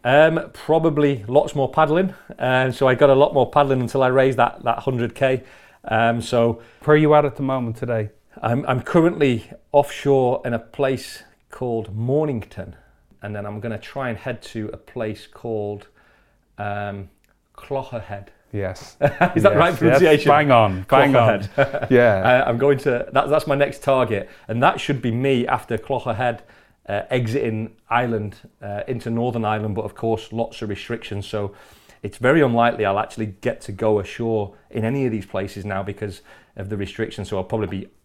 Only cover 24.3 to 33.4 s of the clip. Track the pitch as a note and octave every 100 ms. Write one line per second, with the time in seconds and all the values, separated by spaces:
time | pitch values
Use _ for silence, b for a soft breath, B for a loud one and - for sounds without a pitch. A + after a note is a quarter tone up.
24.3 | b - A2+ D3 F#3+ - B2+ A#2 A2+ C#3
25.3 | C3 B2 B2+ - A2+ - B2+ B2 G#2 B2+
26.3 | A#2 _ b b b - G2+ - B2+ A2+
27.3 | C3 A#2 A2 A2+ _ _ A#2 B2 A2+ G#2
28.3 | - - _ G#2 G#2 - A#2+ A#2+ A#2 A#2+
29.3 | A#2 G#2+ G#2+ G#2+ G#2 G#2 - A2+ A2 -
30.3 | A2+ A#2 - G#2 G2+ - A#2 - G2+ G2
31.3 | G#2+ G2+ b b b b b G2+ - B2+
32.3 | D#3+ C#3 A#2 A#2 A2+ G2+ G2 A2 - G#2+
33.3 | F#2+